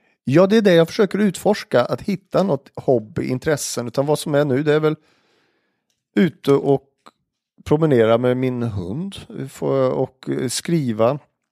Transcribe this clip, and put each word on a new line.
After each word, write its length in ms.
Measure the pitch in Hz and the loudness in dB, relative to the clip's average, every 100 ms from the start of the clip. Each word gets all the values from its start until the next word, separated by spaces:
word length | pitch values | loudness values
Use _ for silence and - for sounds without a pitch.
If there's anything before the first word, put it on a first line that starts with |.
| _ _ | _ _
Ja, 240 | - 147 190 | 0 4 4
det 100 | 226 | 4
är 40 | |
det 120 | 202 | 4
jag 140 | 165 165 | 4 4
försöker 320 | - 196 190 | 0 -2 0
utforska, 680 | 208 - 190 214 - 120 123 | -2 0 -2 -4 0 0 0
att 160 | 127 | -4
hitta 420 | - 190 _ 160 | -6 -8 _ -2
något 280 | 196 139 - - | 0 -4 -6 -6
hobby, 520 | - 123 107 - 131 | 0 0 -2 -8 -6
intressen. 600 | 131 156 147 - - 120 | -4 -2 -4 -4 -8 -4
Utan 180 | 139 143 | -4 -2
vad 140 | 147 | -2
som 160 | - 143 | 0 0
är 100 | 147 | 0
nu, 180 | 127 | 0
det 100 | 151 | 0
är 60 | 151 | 0
väl 160 | 156 156 _ _ _ _ _ _ _ _ _ _ _ 208 | 0 -4 _ _ _ _ _ _ _ _ _ _ _ 0
ute 360 | 180 - - | 0 0 0
och 360 | 139 151 139 - _ _ _ _ _ _ _ | 2 2 0 -2 _ _ _ _ _ _ _
promenera 540 | - 151 160 123 110 117 | -2 0 4 4 4 4
med 200 | 123 127 | 2 0
min 260 | 131 123 | -2 -4
hund, 520 | 117 101 87 135 196 - - 202 135 | -6 -6 -8 -8 -10 -14 -16 -14 -14
får 280 | - 147 135 | -8 -2 0
jag, 160 | 131 | 0
och 360 | 147 131 _ - 139 131 | 0 -4 _ -8 -6 -4
skriva. 720 | - - 165 127 107 117 143 - _ _ | -6 -2 -2 -2 0 0 0 -10 _ _